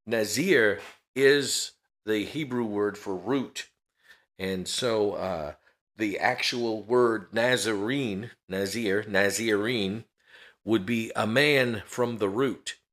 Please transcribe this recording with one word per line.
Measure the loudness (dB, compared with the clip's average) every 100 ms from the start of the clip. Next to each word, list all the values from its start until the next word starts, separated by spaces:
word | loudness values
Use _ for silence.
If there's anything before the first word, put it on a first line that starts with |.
| -4
Nazir | -2 -2 0 2 4 4 0 -6 -20 _ 4
is | 6 6 2 -4 -6 -12 _ _
the | -2 -2
Hebrew | -2 -6 -4 -4
word | -2 0 -2 -4
for | -6 -6
root. | -2 -2 -2 -10 -14 _ _ _ _ -20 _ -10
And | -6 -4 -4
so, | -4 -2 0 0
uh, | 0 -4 -4 -6 -12 _ _ _ -4
the | -4 0
actual | 0 0 -2 -2 -2 -4
word | 2 4 4 2 -2
Nazarene, | 0 2 2 0 -2 -2 -2 -2 -4 -8 -14 -8
Nazir, | -4 -4 -2 0 -2 0
Nazarene, | 2 2 2 2 2 2 0 -2 -4 -10 _ _ -20 -20 _
would | 0 0 2
be | -2 -2 -2
a | 0
man | 2 4 4 2 -2 -6
from | -2 -2 0
the | -2
root. | 0 0 -2 -10 -16 _